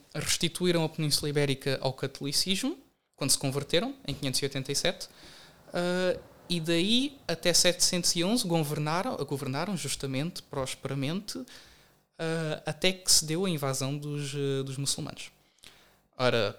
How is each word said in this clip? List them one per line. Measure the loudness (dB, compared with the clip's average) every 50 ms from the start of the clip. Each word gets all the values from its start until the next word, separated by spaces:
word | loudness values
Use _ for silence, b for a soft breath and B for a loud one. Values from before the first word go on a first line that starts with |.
| -12 _ -8
restituíram | -6 -2 0 0 2 0 0 0 2 2 2 4 4 2
a | 0
Península | 0 -2 0 0 0 0 0 0
Ibérica | 2 2 2 2 2 0 0 -2 -2 0
ao | 0 -2 -2
catolicismo, | -2 -6 -6 -6 -6 -6 -2 0 0 2 2 0 0 0 -2 -4 -4 -10 _ _ _ _ _ _
quando | -4 0 2
se | 2 2
converteram, | 2 0 -2 -2 -2 2 2 2 2 0 -6 -8 -8
em | -8 -6
quinhentos | -4 -4 -2 -2 0 -2
e |
oitenta | -2 -2 -4 -4 -2
e | -2
sete. | 0 0 0 0 -2 -8 -16 B B B B B B B B B B B -8 -4
Ah, | -2 0 0 0 0 2 0 0 -2 -4 -14 -20 -12 -6 -2
e | -2 -2
daí, | 2 2 2 4 4 4 4 4 2 0 -4 -8 -6
até | -6 -4 0 2 4 6
setecentos | 6 6 6 4 4 2 2 2 2 0 0 2
e | 2 2
onze, | 2 2 0 2
governaram, | 2 2 2 2 2 0 -2 0 0 0 0 0 -2 -2 -4 -4
governaram | -4 -4 -4 -2 -2 -2 -2 -2 -2 -2
justamente, | -4 -2 -4 -4 -4 -4 -4 -2 -2 -2 -4 -6 -8 -12
prosperamente, | -8 -6 -4 -4 -4 -6 -6 -6 -6 -4 -2 -2 -2 -4 -4 -6 -6 -8 -10 -10 B B B B B B B B B B B B B _ -6
ah, | -4 -4 -2 -2 -2 -2 -4 -4 -4
até | -6 -4 0 2 0 0
que | 0 2 4
se | 4 4 4
deu | 2 0 0 0
a | 0
invasão | 0 0 0 0 0 0 -2 -2 -4
dos, | -4 -6 -6 -6 -6 -6 -6 -4
eh, | -2 -2 -2 -2 -2 -4
dos | -4 -4
muçulmanos. | -4 -2 -2 -2 -2 -4 -8 -10 -12 -14 -16 _ B B B B B B B B B B B B B B B _ 2
Ora, | 4 4 6 4 4 2 0